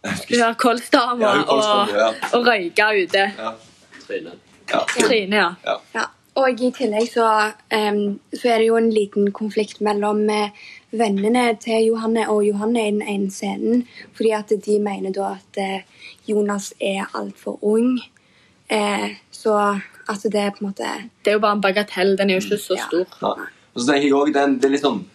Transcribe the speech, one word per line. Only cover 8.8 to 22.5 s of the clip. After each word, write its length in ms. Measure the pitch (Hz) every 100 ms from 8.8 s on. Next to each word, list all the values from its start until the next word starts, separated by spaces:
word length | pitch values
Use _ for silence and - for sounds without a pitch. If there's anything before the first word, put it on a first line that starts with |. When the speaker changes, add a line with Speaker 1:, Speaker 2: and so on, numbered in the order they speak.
| 226
Speaker 4:
liten 380 | 214 202 208 202
konflikt 500 | 202 214 208 208 -
mellom, 400 | 208 208 208 214 214
eh, 200 | 214 208 - - - _
vennene 520 | 220 220 196 208 247 240 220
til 260 | - 220 226
Johanne 320 | 226 226 226 214
og 120 | 208 208
Johanne 360 | 202 214 240 214
i 40 |
den 100 | 208
ene 260 | 214 202 196
scenen, 540 | - 202 196 220 247 240 - - -
fordi 160 | 220
at 220 | 214 208 208 208
de 140 | 208
mener 320 | 208 196 190
da 200 | 196 196 190
at, 220 | _ -
eh, 240 | 190 190 - - - - -
Jonas 460 | 208 208 202 196 -
er 240 | 202 196 202
alt 240 | 214 202 -
for 220 | - -
ung, 380 | 202 220 247 247 - _ _ _ _ _ _
eh, 400 | 214 208 202 208 202 _
så 260 | - 226 208 208 202 - - -
at 140 | 202
det 120 | 220 208
er 140 | 202
på 120 | 202 202
en 60 |
måte 160 | 196 214 - 226 _
Speaker 2:
Det 80 | -
er 20 |
jo 60 | 208
bare 120 | 208
en 80 | 208
bagatell, 540 | 196 196 208 - 190 196
den 120 | 196
er 80 | 185
jo 60 |
ikke 100 | 202